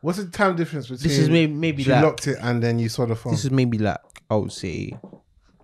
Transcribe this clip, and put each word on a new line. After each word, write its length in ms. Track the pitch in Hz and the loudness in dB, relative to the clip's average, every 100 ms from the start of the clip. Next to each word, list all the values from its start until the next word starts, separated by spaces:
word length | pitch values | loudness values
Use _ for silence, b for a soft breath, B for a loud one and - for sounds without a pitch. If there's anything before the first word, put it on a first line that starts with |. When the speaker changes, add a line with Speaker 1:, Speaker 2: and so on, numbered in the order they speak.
Speaker 1:
What's 180 | 151 180 | -2 -4
the 60 | 185 | -6
time 260 | - 202 170 | 0 2 2
difference 300 | 165 156 117 | -4 -6 -10
between 200 | 127 151 | -4 0
Speaker 2:
This 100 | 139 | 4
is 120 | 151 | 4
may-, 180 | 165 156 | 4 4
maybe 360 | 147 165 139 | 0 -2 0
Speaker 1:
she 80 | 135 | 2
Speaker 2:
like 120 | 123 | 4
Speaker 1:
locked 240 | 156 156 147 | 4 2 -6
it 100 | 127 | -4
and 220 | 120 120 | -2 0
then 160 | 117 117 | 0 0
you 120 | 113 | -2
saw 180 | 113 120 | -2 -2
the 80 | 113 | -2
phone? 180 | 123 | -4
Speaker 2:
This 100 | 110 | -2
is 60 | 135 | 0
maybe 300 | 135 127 113 | 2 2 2
like, 180 | 107 85 _ - _ | 0 -2 _ -20 _
I 60 | 110 | -2
would 160 | 101 | -2
say 440 | - 95 85 98 - - - _ _ _ _ | -8 -8 -6 -8 -10 -18 -20 _ _ _ _